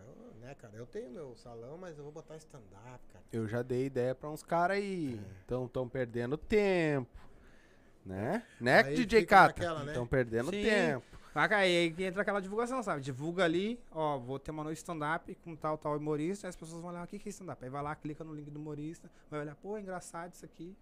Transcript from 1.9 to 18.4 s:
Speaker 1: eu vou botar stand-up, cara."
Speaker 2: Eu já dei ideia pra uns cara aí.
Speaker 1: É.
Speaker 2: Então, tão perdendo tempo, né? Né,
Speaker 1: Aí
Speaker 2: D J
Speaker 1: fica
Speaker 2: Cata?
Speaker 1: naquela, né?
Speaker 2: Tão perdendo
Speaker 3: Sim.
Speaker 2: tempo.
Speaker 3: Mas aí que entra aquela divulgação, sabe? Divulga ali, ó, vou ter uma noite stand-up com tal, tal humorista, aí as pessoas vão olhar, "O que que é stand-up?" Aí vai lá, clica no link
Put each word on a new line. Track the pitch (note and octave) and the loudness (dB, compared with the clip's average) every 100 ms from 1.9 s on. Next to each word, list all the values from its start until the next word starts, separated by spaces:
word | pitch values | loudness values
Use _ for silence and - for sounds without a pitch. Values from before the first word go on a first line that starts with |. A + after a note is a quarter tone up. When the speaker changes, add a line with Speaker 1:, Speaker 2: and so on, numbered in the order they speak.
| D3+ | -12
Speaker 1:
eu | |
vou | C#3+ | -14
botar | D#3+ D3 D#3 | -14 -16 -16
stand-up, | D#3 C#3+ G2+ F#2+ A#2 B2+ - | -16 -20 -20 -18 -18 -16 -18
cara." | G2 - | -20 -8
Speaker 2:
Eu | A#2 A2 | -4 -2
já | A#2+ | -2
dei | B2+ B2 | 0 0
ideia | C3+ C3 B2 | 0 0 0
pra | B2+ D3+ | -2 -6
uns | D3+ | -10
cara | - E3+ F3 | -2 2 4
aí. | G3+ G3+ F#3+ D3 A2+ | 2 -2 -2 -4 -4
Speaker 1:
É. | F#2+ F#2+ | -10 -14
Speaker 2:
Então, | - B2 B2+ | -4 -4 -2
tão | C3 B2+ | -4 -2
perdendo | C3+ A#2+ A2+ A#2+ D3 | -2 -2 -2 -2 -2
tempo, | - G#3+ G3+ F3+ D#3 C#3+ B2 - - - - - - - - - - | 2 4 6 6 4 2 -2 -10 -18 -20 -20 -20 -20 -20 -20 -18 -10
né? | F#2 A2+ G#3+ - - | -4 -2 -2 -6 -2
Né, | A#2+ E3 C#3 | 6 6 6
Speaker 1:
Aí | D3+ | 2
Speaker 2:
D | |
J | A3+ A3 | 4 4
Speaker 1:
fica | - G3 | 8 10
Speaker 2:
Cata? | D#3+ - | 10 8
Speaker 1:
naquela, | F3 D#3 | -2 -2
né? | C#3+ | -4
Speaker 2:
Tão | D#3 A#2 | -4 2
perdendo | C3+ A#2+ A2 C3 | 2 4 2 0
Speaker 3:
Sim. | G3+ | 0
Speaker 2:
tempo. | G#3 G#3 E3+ C3 - - - | 4 4 4 2 -4 -16 -4
Speaker 3:
Mas | D3 E3 | 2 4
aí | G#3 F#3 F3 E3+ | 6 6 6 4
que | D#3+ | 2
entra | F#3 F3+ | -2 0
aquela | G#3 G3+ | 0 0
divulgação, | F#3+ G#3+ A#3+ C4 | -2 -2 -2 -2
sabe? | G3+ D3+ | -2 -2
Divulga | C3+ B2 D#3 F3 | -4 -4 -2 2
ali, | E3+ E3+ G3+ A#3 - | 4 4 0 -4 -8
ó, | D#3+ D#3 C#3 | -2 0 0
vou | B2 C3+ | -4 -6
ter | - | -6
uma | D#3 | -6
noite | D3+ D#3 | -6 -6
stand-up | - E3 D3 E3 - F#3+ | -6 -4 -2 -2 -4 -14
com | E3+ D#3 | -14 -6
tal, | D#3 D#3 | -4 -2
tal | D#3 D3 | -2 -2
humorista, | D3+ D3+ D#3 G3+ F#3 | 0 0 0 -4 -8
aí | |
as | |
pessoas | F3 D#3+ E3+ | -12 -12 -10
vão | F3 | -10
olhar, | F3 | -10
"O | F3 | -10
que | G3+ | -10
que | G3+ | -10
é | |
stand-up?" | F#3+ F#3 B2+ | -10 -10 -10
Aí | B2+ | -8
vai | C#3 | -6
lá, | D3 D3+ | -6 -6
clica | D3+ D3 | -8 -8
no | D#3+ | -10
link | D3+ | -10